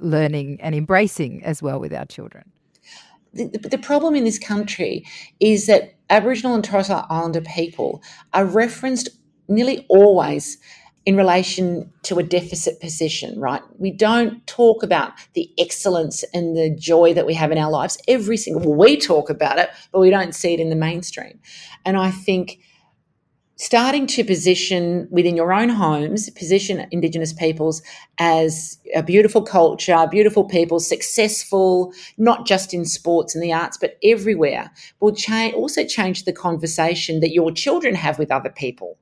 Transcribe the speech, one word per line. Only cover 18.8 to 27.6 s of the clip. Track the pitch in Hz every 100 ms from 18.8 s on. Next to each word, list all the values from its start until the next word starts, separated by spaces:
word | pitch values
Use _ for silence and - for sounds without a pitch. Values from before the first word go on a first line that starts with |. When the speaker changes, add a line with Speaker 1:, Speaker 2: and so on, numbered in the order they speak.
| 226 294
Speaker 2:
talk | - 156 147
about | 151 147 165
it, | 180 - _
but | 190
we | 185
don't | 196 175
see | - 175
it | 170
in | 165
the |
mainstream. | 160 160 170 175 - - - _ - - -
And | 185 190
I | 190
think | 190 - 185 175 - _ _ _ _ _ _ _ _ _ -
starting | - 233 254 285 269
to | -
position | 208 175 185 180 - 180 175 175 -
within | 180 175 170
your | 170
own | 196 240
homes, | 220 160 151 151 214 -
position | - 165 196 196 180 -
Indigenous | 175 165 165 160
peoples | - 160 160